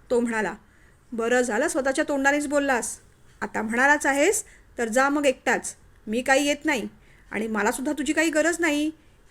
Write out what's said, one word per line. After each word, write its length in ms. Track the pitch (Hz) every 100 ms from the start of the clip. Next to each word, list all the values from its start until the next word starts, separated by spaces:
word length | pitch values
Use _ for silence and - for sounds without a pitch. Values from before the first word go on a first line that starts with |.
| -
तो 100 | 240
म्हणाला. 360 | 233 226 190 202 _ _ - _ _
"बरं 300 | 226 226 247
झालं 260 | 247 214 311
स्वतःच्या 380 | 320 254 269 302
तोंडानेच 400 | 285 277 294 294
बोललास. 520 | 285 277 247 226 - - _ - -
आता 200 | 202 202
म्हणालाच 440 | 214 233 277 294 294
आहेस 380 | 277 320 - - - _ -
तर 100 | 226
जा 220 | 233 269
मग 160 | 294 285
एकटाच, 500 | 262 - 233 - - - - -
मी 140 | 220
काही 260 | 254 269 285
येत 180 | 294 302
नाही 220 | 262 208 - - - -
आणि 160 | 202 220
मलासुद्धा 440 | 214 208 254 269
तुझी 220 | 302 277
काही 160 | 311 320
गरज 260 | 302 311 330
नाही. 320 | 339 294 302 311 _ _ _